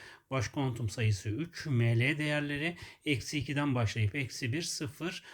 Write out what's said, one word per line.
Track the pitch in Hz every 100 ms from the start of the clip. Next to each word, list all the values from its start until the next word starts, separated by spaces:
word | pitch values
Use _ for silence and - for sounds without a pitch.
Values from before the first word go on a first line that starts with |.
| - - -
baş | 131 104
kuantum | - 135 113 113
sayısı | - 113 104 110
üç, | 107 165 - 160
M | 123 117 117
L | 127 151
değerleri | 151 147 147 143 156 175 - -
eksi | - 135 - 156
ikiden | - 143 147
başlayıp | 123 113 - 104
eksi | 147 127 - 127
bir, | 139
sıfır, | 175 - 143 - 160 - -